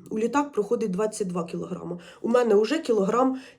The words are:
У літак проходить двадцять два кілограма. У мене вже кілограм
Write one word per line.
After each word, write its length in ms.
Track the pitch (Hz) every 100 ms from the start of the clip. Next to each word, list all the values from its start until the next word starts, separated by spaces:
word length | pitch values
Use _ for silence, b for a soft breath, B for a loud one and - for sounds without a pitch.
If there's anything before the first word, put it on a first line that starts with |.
| -
У 80 | 220
літак 340 | 226 285 285
проходить 380 | - 202 233 220
двадцять 380 | 180 214 - 190
два 160 | 175
кілограма. 540 | 170 175 170 180 170 175 B B
У 80 | 220
мене 260 | 247 240
вже 240 | 202 220 320
кілограм 600 | - 220 185 233 262 262 B